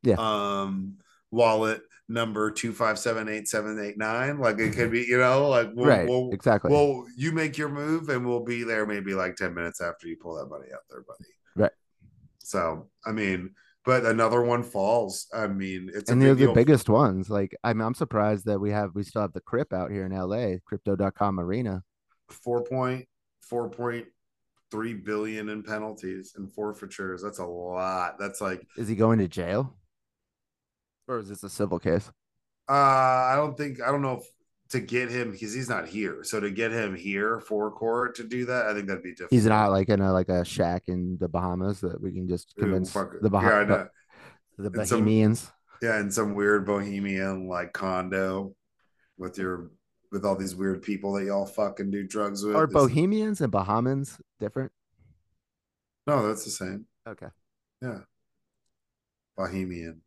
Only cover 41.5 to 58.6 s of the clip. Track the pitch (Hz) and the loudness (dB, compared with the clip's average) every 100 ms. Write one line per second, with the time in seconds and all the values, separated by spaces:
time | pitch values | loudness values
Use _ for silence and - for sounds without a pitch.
41.5 | 90 92 95 90 87 95 92 92 87 - | -2 -2 -4 -6 -6 -8 -6 -4 -4 -6
42.5 | - 101 92 92 101 95 - 107 98 95 | -4 0 0 -2 -4 -6 0 2 4 6
43.5 | 104 104 101 - _ _ - - - _ | 6 6 2 0 _ _ -20 -20 -20 _
44.5 | - 101 110 104 120 107 110 107 113 - | -10 -8 -4 0 4 6 6 6 4 -4
45.5 | _ _ - 117 110 101 104 107 101 101 | _ _ -6 -2 0 0 -2 -2 0 4
46.5 | 104 98 101 101 98 101 95 98 95 92 | 4 2 -2 -2 -4 -4 -2 -2 -4 -4
47.5 | 90 87 - 95 92 92 95 95 95 98 | -6 -6 -6 -4 -2 -2 -2 0 -2 -6
48.5 | - _ _ _ _ _ _ 90 98 92 | -12 _ _ _ _ _ _ -10 -6 -6
49.5 | 90 87 _ _ _ _ 101 101 95 95 | -6 -10 _ _ _ _ -4 -2 0 -2
50.5 | 87 98 92 - 98 98 98 98 101 98 | -4 -2 -2 -4 -4 -2 -2 -2 -2 -4
51.5 | - 101 101 98 101 95 107 104 101 104 | -2 -4 -2 -6 -4 -4 -4 -2 -2 0
52.5 | 104 160 117 135 135 180 214 214 208 139 | 2 4 4 4 4 0 0 -2 -2 0
53.5 | 98 95 107 123 139 139 - - _ - | 0 0 0 2 -2 -4 -12 -20 _ -6
54.5 | - 131 _ _ _ _ _ _ _ _ | -6 -8 _ _ _ _ _ _ _ _
55.5 | _ _ _ _ _ - 143 107 104 110 | _ _ _ _ _ 0 2 2 -2 -6
56.5 | - 92 98 110 _ - 104 - _ _ | -8 -8 -8 -12 _ -18 -14 -16 _ _
57.5 | _ _ _ 127 101 98 _ _ _ _ | _ _ _ -10 -10 -14 _ _ _ _
58.5 | _ | _